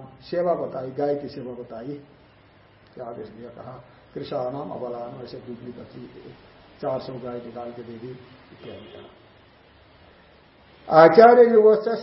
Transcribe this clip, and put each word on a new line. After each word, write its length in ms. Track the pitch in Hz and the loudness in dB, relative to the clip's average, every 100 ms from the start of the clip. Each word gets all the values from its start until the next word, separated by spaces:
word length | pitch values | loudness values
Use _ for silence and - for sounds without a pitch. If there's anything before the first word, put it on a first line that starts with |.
| 131 - | -16 -20
सेवा 320 | - 175 175 160 | -8 -4 -2 -2
बताई, 340 | 131 135 131 | -6 -10 -10
गाय 240 | 127 143 143 | -4 -4 -4
की 120 | 127 | -8
सेवा 260 | 143 123 | -14 -14
बताई। 400 | 120 120 - 127 143 - - _ _ _ _ _ _ _ | -14 -16 -14 -14 -14 -18 -20 _ _ _ _ _ _ _
क्या 120 | - 117 | -18 -16
आदेश 220 | 117 104 | -14 -16
दिया, 200 | 107 120 | -18 -20
कहा 240 | 117 113 127 - - _ | -18 -18 -20 -20 -20 _
कृषाणाम 560 | 147 139 143 123 139 147 | -14 -8 -8 -6 -8 -10
अबलान, 380 | 135 123 120 120 135 | -12 -10 -10 -12 -14
ऐसे 140 | 120 131 | -16 -16
दूसरी 340 | 117 117 123 | -16 -16 -16
बच्ची 300 | 117 120 131 120 - - - - - - - | -18 -18 -20 -20 -20 -20 -20 -20 -20 -20 -12
चार 180 | 143 131 | -8 -8
सौ 140 | 131 127 | -10 -14
गाय 180 | 123 123 | -12 -14
निकाल 340 | 117 117 120 | -14 -14 -14
के 120 | 120 | -16
दे 120 | 117 113 | -18 -16
दी 120 | 123 | -16
इत्यादि 760 | 127 - - - - - 101 - | -18 -20 -20 -20 -20 -20 -20 -20
कहा। 200 | - - - _ _ _ _ _ _ _ _ _ _ _ _ _ _ _ - - | -20 -20 -20 _ _ _ _ _ _ _ _ _ _ _ _ _ _ _ -18 2
आचार्य 580 | 160 160 190 233 240 233 | 8 8 10 10 10 6
नियोग 360 | 220 214 214 | 6 6 4
से 120 | 226 226 | 0 -6